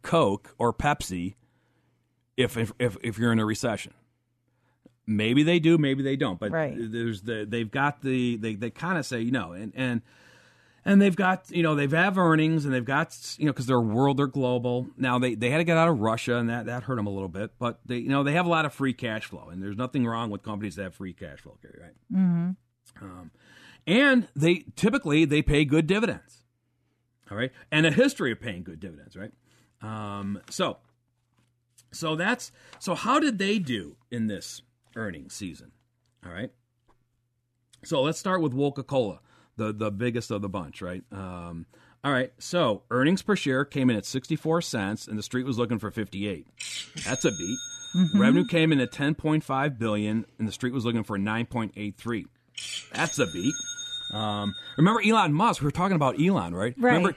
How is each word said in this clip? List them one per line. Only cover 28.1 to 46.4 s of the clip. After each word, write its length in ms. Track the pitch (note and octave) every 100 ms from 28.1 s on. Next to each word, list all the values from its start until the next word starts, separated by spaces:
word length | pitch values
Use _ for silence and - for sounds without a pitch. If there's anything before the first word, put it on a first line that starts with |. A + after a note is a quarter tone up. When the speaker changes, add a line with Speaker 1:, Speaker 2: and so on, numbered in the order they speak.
| - C#3+
Speaker 1:
of 80 | A2
paying 240 | A2+ F2+
good 160 | F2 D#2+
dividends, 380 | F#2 D2+ - F#2
right? 140 | G#2+ - _ _ _ _
Um, 580 | A2 A2 G#2 G2+ G2 G2+ -
so, 280 | - E3 - _ _ _ _ _ _ _ _ _ _ _
so 240 | - D#3+ D#3+
that's, 360 | F#3+ B3 - _ - -
so 160 | - E3
how 240 | A3 C#4+
did 180 | D4 G3+
they 180 | F#3+ G#3+
do 360 | D3 A2+ - - _
in 160 | A#2+ A2
this 340 | F#2+ - - - _ _ A#2
earnings 380 | G#2+ D#2+ C2
season, 380 | - F#2+ D2+ - _ _ _ _ _ F2+
all 60 |
right? 200 | F2 B2+ _ _ _ _ _ _ _ _ _ _ _ _ _
So 180 | - D#3+
let's 180 | D3+ D#3+
start 220 | G3 F#3
with 120 | D3+
Coca-Cola, 640 | B2+ C#3+ C#3 - C#3 G#2+ E2+ _ _ _ -
the, 160 | A2
the 180 | G#2+ A2
biggest 400 | G2+ A#2+ A#2 -
of 100 | G#2
the 80 | G2+
bunch, 320 | F#2+ D2 -
right? 220 | F2+ F#2 -
Um, 540 | G2 F#2 F2 E2+ E2+ E2 _ _ _
all 80 | C#3+
right, 200 | C3 B2+ -
so 460 | - F3 C3+ G2 -
earnings 300 | B2 C#3 F#3+
per 140 | - G3
share 300 | C#3 C3 C#3+
came 240 | C#3+ B2+
in 60 | A2
at 80 | -
sixty-four 560 | C3 - D#3+ D#3+ E3
cents, 440 | - A#2+ G2 A2 -
and 100 | G#2+
the 60 |
street 220 | - B2+ C3
was 120 | A#2
looking 220 | A#2 A2+
for 120 | G#2+
fifty-eight. 560 | A2 G2+ F#2+ G#2 F2+